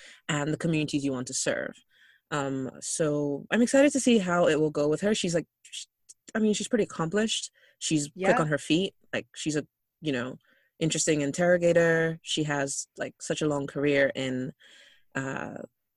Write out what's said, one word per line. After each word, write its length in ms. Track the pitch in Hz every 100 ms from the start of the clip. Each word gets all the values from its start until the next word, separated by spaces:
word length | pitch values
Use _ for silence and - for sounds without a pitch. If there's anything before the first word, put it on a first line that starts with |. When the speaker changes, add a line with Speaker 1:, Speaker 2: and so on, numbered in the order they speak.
| - - -
Speaker 1:
and 240 | 151 147
the 60 | 156
communities 480 | 170 156 151 147 139
you 60 |
want 160 | 131 127
to 60 | -
serve. 400 | - - - - _ _ _ _ _
Um, 400 | 151 139 135 131 73
so 640 | - - 156 147 147 143 -
I'm 100 | 214
excited 300 | 240 269 285
to 80 | 277
see 180 | 254 233
how 300 | 180 175 175
it 120 | 151
will 120 | 156
go 160 | 147 147
with 140 | 151
her. 120 | 202
She's, 220 | 214 180 165
like, 100 | 151 _
sh-, 240 | - - - _ - - -
I 60 | 220
mean, 160 | 214 208
she's 120 | 208
pretty 180 | 233 196
accomplished. 640 | - 165 202 220 - - _ _ _
She's 300 | - 156 147
quick 220 | 185 190 233
Speaker 2:
Yeah. 40 |
Speaker 1:
on 60 | 156
her 100 | 147
feet. 380 | - 156 190 - _
Like, 140 | 120 - -
she's 200 | - 151
a, 120 | 131 _ _ _
you 100 | 156
know, 280 | 127 127 - _ _ _ -
interesting 420 | 160 160 - 151
interrogator. 960 | 143 147 175 180 170 170 170 165 165 165
She 200 | - - 151
has, 420 | 143 139 - - -
like, 160 | - -
such 220 | - 156
a 40 | 156
long 200 | 143 139
career 440 | 143 143 139 139 -
in, 360 | 131 127 131 - - - - _ _
uh, 440 | - 135 139 - - - _ _